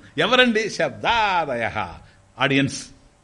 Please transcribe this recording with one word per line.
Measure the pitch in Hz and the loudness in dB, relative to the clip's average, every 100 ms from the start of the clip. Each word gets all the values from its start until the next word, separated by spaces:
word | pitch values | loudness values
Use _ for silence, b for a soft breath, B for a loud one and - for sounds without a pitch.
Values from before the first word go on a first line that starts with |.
| B - | B -2
ఎవరండి? | 180 254 247 220 208 | 2 4 4 2 -2
శబ్దాదయ, | - 156 107 165 233 208 180 151 120 110 107 90 78 b b _ - | -2 -4 -2 -2 0 2 0 -2 -2 -2 -4 -6 -10 b b _ -2
ఆడియన్స్. | 135 135 139 - - - _ _ | 2 2 0 -4 -14 -20 _ _